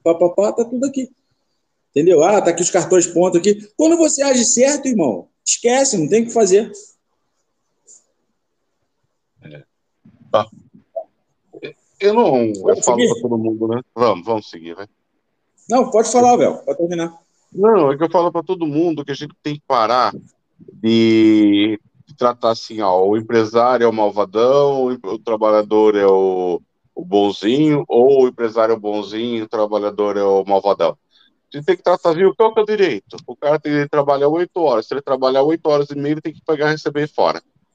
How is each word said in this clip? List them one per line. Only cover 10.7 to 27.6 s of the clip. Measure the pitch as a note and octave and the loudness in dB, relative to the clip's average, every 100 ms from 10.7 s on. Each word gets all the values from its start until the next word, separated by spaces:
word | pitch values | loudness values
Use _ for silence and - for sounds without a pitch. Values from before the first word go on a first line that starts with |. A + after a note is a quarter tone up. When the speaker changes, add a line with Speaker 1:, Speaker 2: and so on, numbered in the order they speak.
| - _ E5 - _ _ _ _ - D3 - _ - | -20 _ -16 -16 _ _ _ _ -18 -18 -18 _ -4
Speaker 2:
Eu | G3 | 0
não, | A3 G#3 C3 | 2 2 2
eu | A#2 G2 | 0 -2
Speaker 1:
Vamos | F#2 - | -2 0
Speaker 2:
falo | - A#2+ | 0 0
Speaker 1:
seguir? | A#2 | 0
Speaker 2:
pra | A#2 | -2
todo | A#2+ A#2 | -4 -2
mundo, | A2+ A2 A2+ | -4 -4 -4
né? | A#2 - | -4 -6
Vamos, | A2+ A#2 F2+ F#2 | -2 0 0 -4
vamos | A2 - | -6 -8
seguir, | E2+ E2 | -16 -16
vai. | E2+ G2+ _ _ _ _ _ _ _ - | -16 -18 _ _ _ _ _ _ _ -4
Speaker 1:
Não, | A#3+ A#3 | -2 2
pode | G#3+ A3 | 0 2
falar, | B3 B3 A#3 | 2 4 4
Velho, | A2+ - | 2 -2
pode | - C#3 | -6 -4
terminar. | E3+ E3+ E3 - _ _ _ | -4 -4 -8 -10 _ _ _
Speaker 2:
Não, | E3+ G#3 G#3 C#3+ | 0 4 4 2
é | C#3 | 0
que | |
eu | D#3+ | 0
falo | E3 F3 | 0 0
pra | E3 | -2
todo | D#3+ F#3+ D#3+ | -6 -6 -4
mundo | D3 F3 D3 | -2 -2 -2
que | C#3+ | -8
a | |
gente | C3+ D3 _ | -10 -12 _
tem | D3+ | -10
que | D3 - | -10 -2
parar | B2+ A2 B2+ A2 - - _ _ _ - | 0 2 2 0 -4 -14 _ _ _ -20
de | - A2+ A2+ A2+ A2+ A2 G#2+ G#2 G2+ G#2+ G#2 _ _ _ - | -6 0 2 4 4 4 4 4 2 0 -4 _ _ _ -4
tratar | B2 A#2+ A#2 | -2 0 -2
assim, | A2+ - A2 | -4 -8 -4
ó, | G2+ F#2 F#2+ | 0 2 2
o | A2 | 0
empresário | A2+ A#2 G#2+ A#2 B2 B2 | 0 0 0 0 2 2
é | A#2 | 0
o | |
malvadão, | A2 G#2 G2+ G2 G#2 B2 C#3 C#3+ C3+ B2+ | 0 -2 -2 -4 0 2 2 2 0 -4
o, | B2 F#2+ | -6 -10
o | G#2+ | -10
trabalhador | A#2+ A2 G#2+ G#2+ G#2 G#2+ G#2+ G#2 | -6 -2 2 2 2 2 2 4
é | G2 | 4
o, | F#2+ F#2+ F#2 F2+ E2+ - _ _ | 4 2 0 -4 -6 -8 _ _
o | - | -16
bonzinho, | E3+ G2+ G3+ F#3+ D#4 C#3 | -2 0 0 0 -2 0